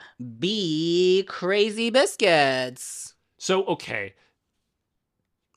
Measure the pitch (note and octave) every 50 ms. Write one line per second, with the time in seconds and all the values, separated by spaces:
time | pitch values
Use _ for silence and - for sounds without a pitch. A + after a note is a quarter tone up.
0 | - - _ - B2 B2 A2+ A2+ C#3+ F#3 A3 G#3+ F#3+ D#3+ D#3 D#3 E3 E3+ E3+ F3
1 | F3+ F#3 F#3 F#3+ F#3+ - - - F3+ F3+ G3 G#3 G#3 A3 G#3 A3 A#3 A#3 A3 C4
2 | D#4 - - - A3+ F#3+ E3 D3+ C#3+ C3+ C3 B2+ B2+ B2+ B2+ - - - - -
3 | - - - _ _ _ _ - - - F#3+ F#3+ F#3+ F3+ E3+ - - - A#2 A2
4 | G2+ G2 - _ _ _ _ _ _ _ _ _ _ _ _ _ _ _ _ _
5 | _ _ _ _ _ _ _ _ _ _ _